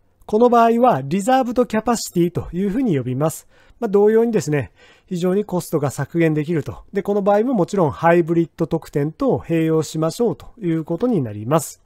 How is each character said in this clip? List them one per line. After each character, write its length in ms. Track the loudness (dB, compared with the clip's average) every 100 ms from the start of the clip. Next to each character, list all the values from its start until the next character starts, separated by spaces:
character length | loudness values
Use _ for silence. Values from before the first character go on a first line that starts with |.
| _ _ -2
こ 140 | 2
の 80 | 4
場 160 | 6
合 160 | 4 4
は 220 | 4 2
リ 180 | -2 -2
ザ 200 | 2 2
ー 20 |
ブ 100 | 2
ド 100 | 0
キ 140 | 0 -2
ャ 40 |
パ 140 | 0 -2
シ 160 | -2
テ 80 | 0
ィ 100 | 0
と 180 | -2 -6
い 120 | -4
う 60 | -2
ふ 60 | -2
う 60 |
に 160 | 0 -2
呼 60 |
び 100 | -2
ま 160 | -2 -2
す。 160 | -4 -14 _ _ -8
ま 80 | 0
あ、 20 |
同 220 | 4 4
様 140 | 4
に 80 | 2
で 80 | 0
す 100 | 0
ね、 220 | -2 -4 _ -20 _ -8
非 120 | -4
常 180 | 0 -2
に 80 |
コ 160 | -2 -4
ス 100 | -2
ト 80 | -2
が 140 | -2
削 260 | -4 -4 0
減 160 | 0
で 100 | 0
き 80 | -2
る 120 | -4
と。 140 | -4 -10 -10
で、 120 | -6
こ 100 | -2
の 80 | 0
場 140 | 2 2
合 80 |
も 100 | 2
も 120 | 0 0
ち 100 | 0
ろ 100 | 0
ん 60 |
ハ 220 | 2 2
イ 100 | 4
ブ 100 | 2
リ 120 | 0 -2
ッ 40 | -4
ド 100 | -4
特 240 | -4 -4
典 220 | -4 -4
と 260 | -2 -2 -2
併 280 | -2 0 2
用 180 | 0
し 160 | -2 -2
ま 100 | -4
し 100 | 0
ょ 100 | -2
う 60 | -2
と 120 | -10 -8
い 80 | -4
う 100 | -4
こ 160 | -4 -2
と 80 | 0
に 160 | 0
な 100 | -2
り 140 | -6 -2
ま 140 | -2
す。 200 | -2 -12